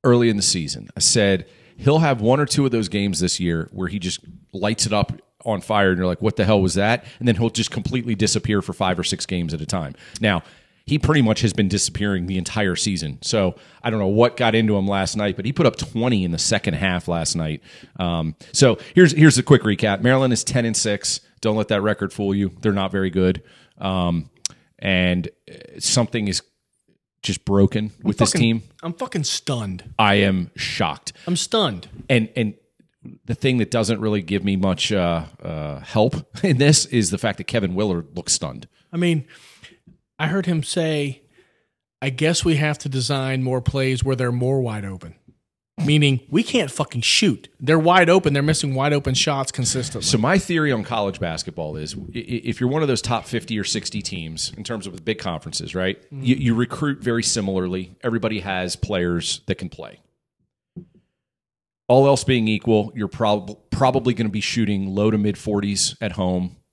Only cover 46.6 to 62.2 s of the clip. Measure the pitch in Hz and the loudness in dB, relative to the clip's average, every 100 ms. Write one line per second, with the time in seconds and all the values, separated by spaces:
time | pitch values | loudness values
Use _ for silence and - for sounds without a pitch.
46.6 | 147 - 147 123 - - 202 110 - _ | -2 -4 -6 -2 0 2 2 0 -6 _
47.6 | 131 160 160 180 170 185 165 143 147 156 | 2 4 6 6 6 6 4 0 2 0
48.6 | 147 131 143 147 127 131 - 139 135 - | -2 -2 0 0 0 -2 0 -2 -4 -4
49.6 | 123 131 123 110 110 117 127 190 - 170 | -2 -2 -4 -6 0 2 4 2 2 0
50.6 | 151 120 101 117 101 92 87 82 - 85 | 2 0 -2 -2 -2 -2 -6 -6 -8 -8
51.6 | 78 78 76 - - - - 120 - 117 | -8 -8 -8 -10 -12 -12 -6 -6 -6 -2
52.6 | 123 147 151 120 - 117 - 117 - 107 | -2 0 0 -2 -2 -4 -4 -8 -4 -6
53.6 | 98 110 - 104 - 95 80 80 - - | -4 -6 -6 -8 -8 -10 -10 -8 -10 -10
54.6 | 104 113 95 87 95 107 95 80 - - | -10 -10 -10 -10 -6 -4 -4 -8 -8 -10
55.6 | 80 92 92 - _ 139 131 131 127 113 | -6 -2 -2 -4 _ -6 0 2 2 0
56.6 | 123 - 147 135 123 117 110 117 98 95 | 0 -2 -4 -4 -2 -2 -2 -2 -2 -2
57.6 | 92 92 92 92 123 113 110 107 95 92 | -2 -4 -8 -8 -4 -2 -2 -4 -4 -4
58.6 | 90 - - 101 87 87 80 - - 95 | -4 -6 -4 0 0 -2 -4 -8 -6 -6
59.6 | 90 - 65 50 _ _ _ _ _ _ | -6 -12 -18 -20 _ _ _ _ _ _
60.6 | _ - 175 _ _ _ _ _ _ _ | _ -20 -20 _ _ _ _ _ _ _
61.6 | _ _ - 123 139 139 | _ _ 2 6 6 4